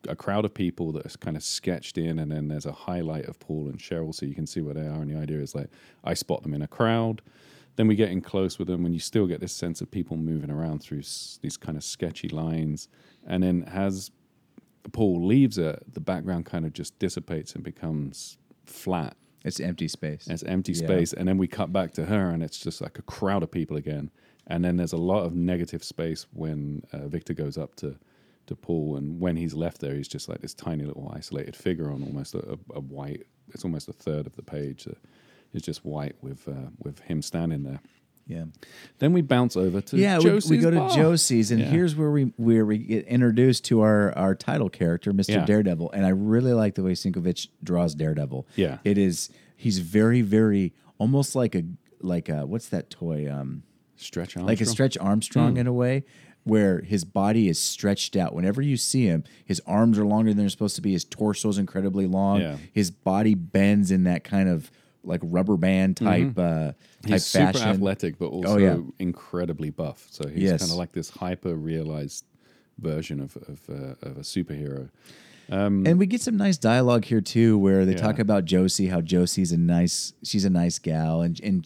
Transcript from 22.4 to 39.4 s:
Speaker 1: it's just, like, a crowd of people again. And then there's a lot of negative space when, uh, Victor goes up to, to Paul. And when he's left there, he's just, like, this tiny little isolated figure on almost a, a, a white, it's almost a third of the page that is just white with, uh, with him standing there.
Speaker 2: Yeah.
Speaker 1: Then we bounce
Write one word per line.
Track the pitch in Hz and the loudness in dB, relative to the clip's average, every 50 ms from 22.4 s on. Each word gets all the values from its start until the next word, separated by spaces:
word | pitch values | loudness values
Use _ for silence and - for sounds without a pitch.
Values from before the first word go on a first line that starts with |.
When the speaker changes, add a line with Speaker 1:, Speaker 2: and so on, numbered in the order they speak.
| 82 | -6
Speaker 1:
it's | 78 - - | -6 -8 -10
just, | - 82 - - | -10 -10 -8 -8
like, | - - - - | -12 -12 -12 -16
a | - | -16
crowd | - - - 104 95 98 98 82 | -14 -10 -6 -2 -2 0 -2 -2
of | - | -4
people | - 90 - - 78 | -4 -6 -6 -4 -6
again. | 76 73 78 76 73 73 73 _ _ _ _ _ _ _ | -8 -6 -6 -8 -8 -8 -10 _ _ _ _ _ _ _
And | - 85 85 87 | -8 -4 -2 0
then | 90 87 | 0 0
there's | 87 87 82 87 | 0 -2 -2 -2
a | |
lot | 82 85 92 95 107 90 | -2 0 0 0 0 0
of | 85 85 | -2 -2
negative | 87 87 90 90 85 85 - - 80 - | -2 -2 0 -2 -2 -4 -6 -8 -12 -12
space | - - - 82 82 80 - - _ - | -12 -10 -8 -6 -6 -6 -8 -10 _ -12
when, | 82 80 78 78 73 71 71 73 71 - - - | -10 -8 -8 -6 -6 -8 -8 -8 -10 -12 -14 -14
uh, | 76 71 71 | -12 -12 -8
Victor | 73 80 - - 85 | -8 -8 -8 -8 -8
goes | 76 76 71 69 80 | -6 -6 -8 -6 -8
up | 76 - _ | -10 -12 _
to, | - - 71 69 - _ _ _ _ _ _ _ _ _ | -12 -12 -12 -12 -12 _ _ _ _ _ _ _ _ _
to | - - | -14 -14
Paul. | - - - 85 82 76 76 73 | -12 -6 -4 -2 -2 -2 -2 -4
And | 69 71 73 82 85 | -6 -6 -8 -6 -4
when | 90 90 82 | -4 -2 -2
he's | 82 85 80 69 | -2 -4 -4 -4
left | 76 85 85 - - | -4 -4 -4 -6 -6
there, | - 69 69 | -8 -8 -6
he's | 71 71 - | -8 -8 -10
just, | - - - - | -12 -12 -12 -12
like, | - - | -12 -12
this | - - - | -12 -14 -14
tiny | - - - 82 76 71 | -12 -8 -6 -6 -6 -6
little | 71 - - - - 76 | -8 -10 -12 -12 -12 -12
isolated | 80 78 - 71 71 - - - | -14 -12 -10 -10 -10 -10 -10 -12
figure | - - - 90 78 80 73 | -6 -4 -4 -4 -2 -4 -6
on | 71 67 67 | -6 -6 -8
almost | 67 71 71 - - - | -8 -8 -10 -10 -8 -10
a, | - - - - | -10 -10 -10 -12
a, | - - - - | -14 -14 -14 -14
a | 73 | -12
white, | 71 65 - - 69 71 73 - - _ _ _ _ _ | -12 -12 -12 -12 -12 -10 -12 -12 -14 _ _ _ _ _
it's | - - - | -18 -10 -6
almost | 90 82 73 - - | -6 -6 -6 -8 -12
a | - | -16
third | _ - - 76 76 73 | _ -6 -6 -4 -4 -6
of | - - | -8 -12
the | - - | -16 -16
page | - 76 73 71 69 67 - - | -12 -10 -8 -8 -8 -10 -12 -14
that | - - _ _ _ _ _ _ _ _ _ _ _ - | -16 -16 _ _ _ _ _ _ _ _ _ _ _ -12
is | - - | -10 -8
just | - 76 - - | -8 -10 -10 -8
white | - 73 76 73 71 - - | -10 -8 -6 -8 -8 -10 -12
with, | - 67 67 - - 73 | -14 -14 -14 -14 -12 -12
uh, | 69 67 65 67 - - - | -10 -10 -12 -14 -14 -14 -14
with | 73 73 - | -14 -14 -14
him | - - 82 78 76 | -10 -6 -6 -4 -4
standing | - - 82 85 85 80 71 69 | -4 -6 -4 -2 -2 -2 -4 -6
there. | 67 67 69 _ - _ _ _ _ _ _ _ - | -8 -10 -12 _ -18 _ _ _ _ _ _ _ -12
Speaker 2:
Yeah. | 80 82 82 80 78 _ - - - - - - _ - | -10 -10 -10 -12 -14 _ -20 -20 -20 -20 -20 -18 _ 0
Speaker 1:
Then | - 151 180 | 2 4 4
we | 180 160 | 4 4
bounce | 135 135 123 | 4 4 4